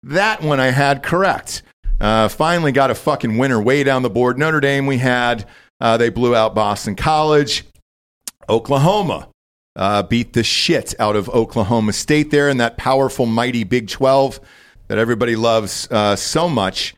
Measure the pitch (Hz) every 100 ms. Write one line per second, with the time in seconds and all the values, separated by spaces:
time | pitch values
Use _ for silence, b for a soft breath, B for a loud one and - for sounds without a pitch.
0 | 131 156 214 214 156 139 131 127 143 139
1 | - 170 190 127 - - - _ - -
2 | 107 110 107 - 160 170 156 131 135 113
3 | - 143 120 110 135 120 107 139 139 131
4 | 127 104 123 123 156 156 139 139 139 131
5 | 127 123 120 117 98 B B _ 117 113
6 | 117 113 120 120 110 104 104 101 - 185
7 | - 156 156 151 143 - - _ _ _
8 | _ _ - _ - 113 113 135 151 208
9 | 185 85 - _ _ _ _ - 95 104
10 | 95 117 120 123 113 - - 151 - -
11 | 107 104 95 120 110 - 101 117 107 101
12 | - 151 151 147 143 135 117 - - 135
13 | 131 - 120 113 123 120 101 127 110 -
14 | 131 135 135 - b b b b - 104
15 | 113 120 120 113 117 113 101 - - 113
16 | 104 101 - 156 170 135 95 - -